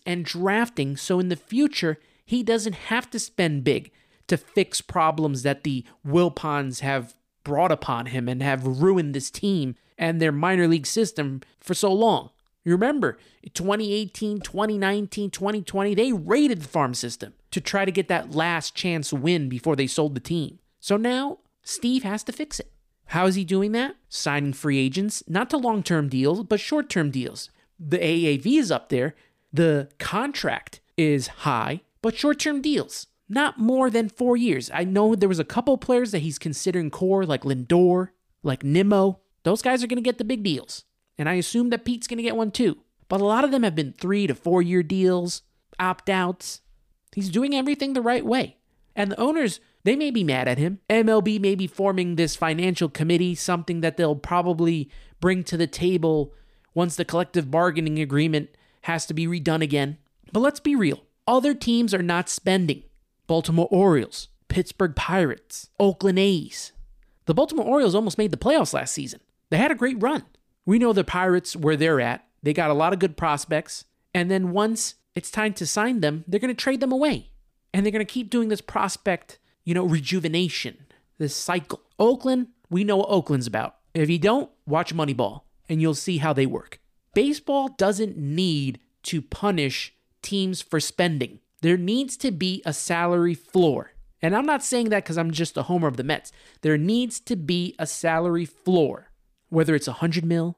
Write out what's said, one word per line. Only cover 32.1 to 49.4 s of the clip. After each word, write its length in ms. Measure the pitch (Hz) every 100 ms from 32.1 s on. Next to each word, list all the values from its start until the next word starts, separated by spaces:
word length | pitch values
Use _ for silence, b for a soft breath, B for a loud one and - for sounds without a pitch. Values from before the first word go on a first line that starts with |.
| 226
short-term 460 | 294 294 311 285
deals. 460 | 294 269 127 - - _ _
Not 280 | 214 294 -
more 300 | 220 262 262
than 180 | 233 220
four 280 | - 247 247
years. 360 | 240 131 -
I 80 | 151
know 320 | 180 190 214
there 140 | 220 196
was 100 | 175
a 60 |
couple 340 | 151 233 240 262
players 320 | - 247 247
that 80 | 196
he's 180 | 156 139
considering 540 | 165 143 - 175 156
core, 340 | - 185 196
like 200 | 180 135
Lindor, 640 | 139 135 123 175 180 180 185 - _ _
like 220 | 147 131
Nimmo. 560 | 139 160 202 202 196 185 _ _
Those 180 | - 214
guys 220 | 254 254
are 20 | 240
gonna 140 | 247
get 180 | 240 240
the 60 |
big 180 | 214 254
deals. 400 | 196 139 - - - _ _ -
And 120 | 151
I 60 |
assume 360 | 180 165 233 240
that 140 | 233
Pete's 240 | 233 240 -
gonna 140 | 233
get 120 | 233
one 160 | 226 220
too. 280 | - 226 - _ _ _
But 120 | 190
a 40 |
lot 200 | 202 220
of 80 | 285
them 100 | 269
have 140 | 226 156
been 160 | 139
three 340 | - 180 202 196
to 80 |
four 280 | 123 170 180
year 200 | 175 180
deals, 600 | 156 190 185 180 175 - - _ _ -
opt-outs. 840 | 185 185 - 190 180 180 - - _ _ _ _ _
He's 160 | - 190
doing 240 | 175 277
everything 380 | 277 262 285 277
the 100 | 262
right 240 | 233 247 220
way. 300 | 254 175 - _ _ _ -
And 160 | 202
the 80 | -
owners, 400 | 254 320